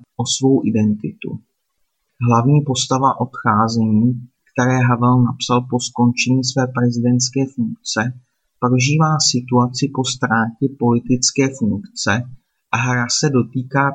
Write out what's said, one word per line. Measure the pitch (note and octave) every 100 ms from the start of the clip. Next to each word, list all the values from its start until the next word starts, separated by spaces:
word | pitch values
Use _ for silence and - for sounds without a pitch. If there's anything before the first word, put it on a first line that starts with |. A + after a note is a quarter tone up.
| - -
o | B2
svou | - C3+ C3+ -
identitu. | A2+ G#2+ G#2 - - - - - _ _ _ _ _ _ - A#2+
Hlavní | A#2 B2 D3
postava | C#3 B2+ - C3+ C3+ -
Odcházení, | A#2+ - A#2+ G#2+ A2+ A#2 A2 G#2+ A#2+ B2 - _ _
které | - B2+ B2+
Havel | B2 B2 B2 B2+
napsal | B2 B2 - B2 B2+
po | B2
skončení | - - A#2+ B2 A#2+ C3
své | B2+ C#3 B2+
prezidentské | B2+ B2 A#2+ A#2+ B2 B2 C#3 C3+
funkce, | - A2+ A#2 - - A#2+ B2 _ _ _ _
prožívá | B2 B2+ C3 D3+ D#3 D#3
situaci | - B2 B2 B2 B2 B2 C#3
po | C3
ztrátě | B2+ - A#2+ A2+ A2+ A2+ C3+ C3+
politické | A#2+ A#2+ - B2 - - C3+ C3+
funkce | G#2+ F#2+ - - - G#2 B2 B2+ _ _ _
a | A2+
hra | B2+ B2 A#2+
se | - D3+
dotýká | C3 A2 C3 B2+ C#3+ C#3